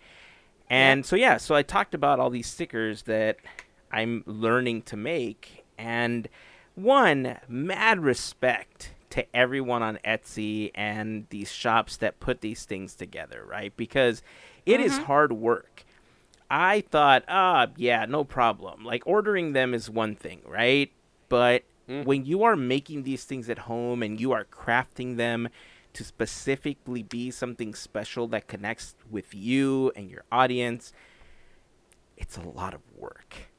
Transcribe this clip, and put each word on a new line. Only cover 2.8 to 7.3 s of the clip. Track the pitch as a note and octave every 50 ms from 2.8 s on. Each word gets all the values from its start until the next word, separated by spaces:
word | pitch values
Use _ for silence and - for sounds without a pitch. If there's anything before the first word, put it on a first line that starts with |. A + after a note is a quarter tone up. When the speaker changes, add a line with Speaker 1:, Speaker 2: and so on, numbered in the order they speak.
| A2+ G#2+ G#2 G#2
Speaker 1:
that | - A2+ A2 G#2+ A2 A2 G#2 - - - - - - _ _ _ _ _
I'm | - A2 A2+ A#2 A#2 A2 -
learning | - G#2+ G#2+ A2+ A2+ A#2+ B2+ B2+ A#2+ A#2 A2
to | - - A#2
make, | G#2 G#2+ D3 E3+ D#3 A#2+ G#2+ A2 - - - - - _ _ _ -
and | A2+ A#2 A#2 A#2 A#2+ A#2+ A#2+ A#2 A2 - - - - - - - _ _ _
one, | F3+ F#3+ A#3+ C4+ C#4 A#3+ F3+ D3 C3+ B2+ B2+